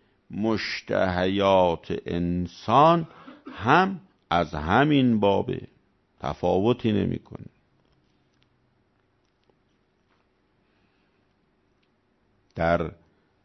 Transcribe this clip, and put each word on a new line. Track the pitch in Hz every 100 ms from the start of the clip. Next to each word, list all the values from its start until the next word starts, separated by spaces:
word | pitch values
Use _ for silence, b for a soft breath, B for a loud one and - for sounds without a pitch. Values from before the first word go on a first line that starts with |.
| _ _ _
مشتهیات | 98 110 107 - - - 98 95 90 92 98 98 95 90 82 - 90 -
انسان | 87 87 87 85 - - 123 160 170 156 B B B -
هم | - 110 165 190 190 - _ _
از | 85 80 80
همین | 78 110 151 143 127 110
بابه، | 101 98 - - - _ _ _ _ _
تفاوتی | 69 - 90 92 110 127 113
نمی‌کنه. | 104 90 87 - - - _ _ _ _ _ _ _ _ _ _ _ _ _ _ _ _ _ _ _ _ _ _ _ _ _ _ _ _ _ _ _ _ _ _ _ _ _ _ _ _ _ _ _ _ _ _ _ _ _ _ -
در | 82 85 80 - _ _ _ _